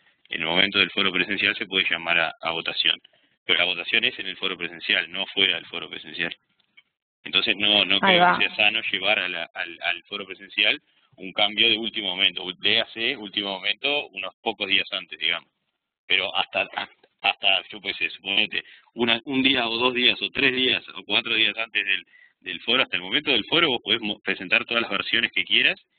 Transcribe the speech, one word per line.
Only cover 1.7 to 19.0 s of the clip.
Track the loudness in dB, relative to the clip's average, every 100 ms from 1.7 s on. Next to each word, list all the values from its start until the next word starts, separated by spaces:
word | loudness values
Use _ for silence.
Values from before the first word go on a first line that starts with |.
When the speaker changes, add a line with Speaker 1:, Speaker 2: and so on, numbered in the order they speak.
| 0 0
Speaker 1:
llamar | 0 0 0
a, | 0 -2
a | -6
votación. | -4 -4 0 0 0 _ _ _ _ -2
Pero | 0
la | 0
votación | -2 0 0
es | 0 -2
en | -10
el | -4
foro | -4 -4
presencial, | -8 -6 0 0 0
no | -4 -4
fuera | 2 2 2
del | -6
foro | -10 -10
presencial. | -12 -10 -6 -6 -6 _ _ _ _ _ _ _ _
Entonces | -4 0 2 2
no, | 4 4 4
no | 4
Speaker 2:
Ahí | 6 6
Speaker 1:
creo |
Speaker 2:
va. | 6 4
Speaker 1:
que | 2
sea | 2
sano | 2 2 -2
llevar | 0 2 2
a | 0
la, | -4 -6
al, | -8 -10 -6
al | -4 -4
foro | -6 -10 -10
presencial | -14 -6 0 2 0 _ _ _ -16
un | -6
cambio | 0 0 4 2
de | 2
último | -2 -6 -6
momento, | 0 0 0 -8 -4
léase | 0 2 0 -4 -4 -4
último | -6 -4 -4
momento | -4 -4 -2 -2 -2 -4
unos | -10 -10 -6
pocos | -6 -4 0
días | 0 0
antes, | -6 -8 -4
digamos. | -2 -2 -8 _ _ _ _ _ -2
Pero | 0 0 -2
hasta, | -2 -2 -4
hasta, | -6 -10 _ _ _
hasta, | -2 0 2 0 -2
yo | -10
qué | -8
sé, | -4 -6
suponete, | -6 -2 0 0 -2 -8 -18 _
una, | 0